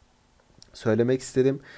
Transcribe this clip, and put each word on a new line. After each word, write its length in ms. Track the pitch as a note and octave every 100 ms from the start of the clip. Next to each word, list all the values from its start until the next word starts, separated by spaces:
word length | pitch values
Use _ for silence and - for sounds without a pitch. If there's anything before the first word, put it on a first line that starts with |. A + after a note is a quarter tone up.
| _ _ _ _ _ - -
söylemek 480 | - A2+ A2 A#2+ C3
istedim. 400 | - C3+ C3 C3+ -